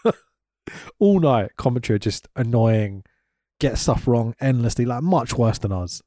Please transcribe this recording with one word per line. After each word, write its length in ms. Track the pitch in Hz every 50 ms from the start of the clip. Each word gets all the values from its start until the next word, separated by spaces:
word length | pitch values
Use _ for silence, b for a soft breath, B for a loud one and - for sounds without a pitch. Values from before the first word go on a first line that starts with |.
| -
<laughs> 80 | 226 - - _ _ _ _ _ _ _ _ - B B B B B B -
All 200 | 202 202 196 185
night, 320 | 160 143 123 110 95 - -
commentary 420 | - - 131 123 123 - - 107
are 20 | 104
just 280 | - 107 - - - _ -
annoying, 680 | 135 120 117 120 113 113 113 110 107 104 98 98 98 - _ _ _ _ _ _ _ _ _ _ -
get 180 | 147 135 -
stuff 300 | - - - 113 - -
wrong 260 | 123 120 117 113 117 - -
endlessly, 440 | 135 135 127 120 120 120 - - 120
like, 180 | 123 120 123 156
much 320 | 185 180 151 117 - -
worse 240 | 120 117 113 110 -
than 120 | - 98
us. 300 | 95 90 90 87 - - _